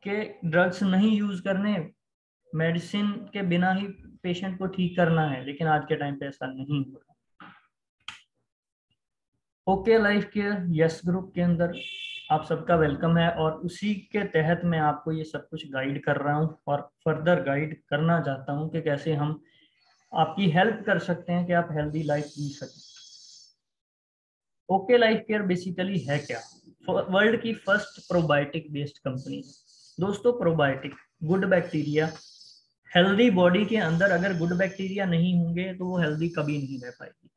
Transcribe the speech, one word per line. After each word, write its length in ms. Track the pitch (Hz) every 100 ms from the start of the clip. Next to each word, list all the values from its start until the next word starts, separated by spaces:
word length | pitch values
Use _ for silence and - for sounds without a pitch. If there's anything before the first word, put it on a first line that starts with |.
| 196
के 420 | 208 208 - 170
drugs 340 | 160 185 180
नहीं 360 | 196 185 214 214
यूज़ 240 | 208 190
करने, 480 | 196 190 202 202 156 _ _ _ _ _ _
medicine 580 | 156 165 170 170 208 208
के 300 | 202 - 202
बिना 300 | 185 175 180
ही 140 | 190 202 - - -
patient 360 | 180 175 190 185
को 80 | 185
ठीक 300 | 185 175 175
करना 320 | 170 165 151
है, 160 | 135
लेकिन 220 | 131 139 160
आज 160 | 151 143
के 80 | 147
time 200 | 143 139
पे 100 | 139
ऐसा 200 | 139 131
नहीं 380 | 131 135 143
हो 140 | 135 -
रहा। 160 | _ _ _ _ - - _ _ _ _ - - _ _ _ _ _ _ _ _ _ _ _ _ _ _ -
Okay 260 | 190 208 226
life 320 | 208 208 180
care 320 | 208 202 202 175
yes 360 | 160 160 160 170
group 260 | 180 185
के 60 | -
अंदर 400 | 175 165 175 175 - - - - -
आप 140 | 156
सबका 320 | - 160 - 170
welcome 420 | 151 139 165 165
है 120 | 170
और 220 | 170 160
उसी 420 | 156 175 - 208
के 300 | 202 - 214
तहत 360 | 196 160 156 170
मैं 140 | 175 160
आपको 340 | 151 143 -
ये 120 | 160
सब 240 | 156 - -
कुछ 220 | 156 151
guide 340 | 135 135 143
कर 120 | - -
रहा 180 | 143
हूँ 240 | 147 160 - -
और 260 | 143 - _
further 380 | - 156 160 175
guide 400 | 135 139 156 160 _
करना 320 | 143 165 170
चाहता 320 | 143 135 -
हूँ 180 | 143 156
कि 120 | 160
कैसे 300 | 156 143 165
हम 280 | 147 147 156 _ _ _ _ _ _ _
आपकी 360 | - - - 196
help 340 | 156 202 214 -
कर 120 | 185
सकते 340 | - 170 -
हैं 140 | 175 175
कि 60 |
आप 160 | 175 170
healthy 300 | 151 147 156
life 220 | 147 147
जी 240 | 147 147 147
सकें। 400 | - 131 - - - - - - - - _ _ _ _ _ _ _ _ _ _ _ _ 190
Okay 220 | 190 240
life 260 | 226 220 -
care 140 | 214
basically 580 | 190 180 185 175 185 190
है 180 | 127 143
क्या? 220 | - 120 - - -
फ-, 380 | _ - 180 185
world 300 | 190 208 226
की 120 | 226
first 540 | 220 - 202 - - -
प्रोबायोटिक 640 | 180 160 143 147 165 160
बेस्ड 260 | 147 143 -
company 380 | 135 127 - -
है। 160 | - - _ _ - -
दोस्तों, 320 | 190 202 240
probiotic, 640 | 240 170 160 139 135 147 - _ _
good 220 | 156 185
bacteria, 640 | 190 185 170 160 143 147 156 - - - - - _ _ _
healthy 360 | 180 185 196 247
body 360 | 185 180 180 214
के 100 | 220
अंदर 340 | 170 165 196
अगर 280 | 175 190 180
good 180 | 170 175
bacteria 460 | 185 185 190 196
नहीं 340 | 190 170 175 175
होंगे 360 | 165 170 190
तो 120 | 185 180
वो 120 | 180
healthy 300 | 160 151 170
कभी 300 | 170 151 147
नहीं 220 | 135 131
रह 100 | 123
पाएगी। 400 | - - _ _